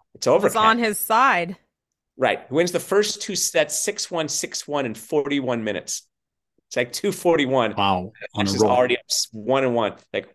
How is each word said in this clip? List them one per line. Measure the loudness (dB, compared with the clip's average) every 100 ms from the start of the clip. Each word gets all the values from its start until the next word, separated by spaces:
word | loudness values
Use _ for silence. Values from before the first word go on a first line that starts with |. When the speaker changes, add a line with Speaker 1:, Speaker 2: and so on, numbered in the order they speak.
| _
Speaker 1:
it's | -4 2
Speaker 2:
It |
was | 2
Speaker 1:
overcast. | 2 2
Speaker 2:
on | 2 2
his | 0 -2
side. | 0 2 2 2 -4 -10 _ _ _ _ _ -2
Speaker 1:
Right. | 0 0 -2
He |
wins | 0 2
the | 0
first | 0 0 0 -2
two | -6
sets, | -4 -2 0 0 -2
six | -4 -6 -6
one, | -4 -4
six | -4 -6 -8 -6
one | -4 -4
in |
forty-one | -6 -4 -2 0 -2 -2 -2
minutes. | -2 -4 -6 -10 -12 _ _ _ _ _ -8
It's | -4
like | -4
two | -2 -4
forty-one. | 0 2 2 4 2 2 2
Speaker 3:
Wow. | 2 2 -2 -12 -10
On | -4 0
a |
Speaker 1:
Ashe |
is | 2
Speaker 3:
roll. | 4
Speaker 1:
already | 4 2 0
up | -4
s-, | -6 -6
one | -6 -2 0
and | 2
one. | 0 -2 -4 _
Like, | -8 -8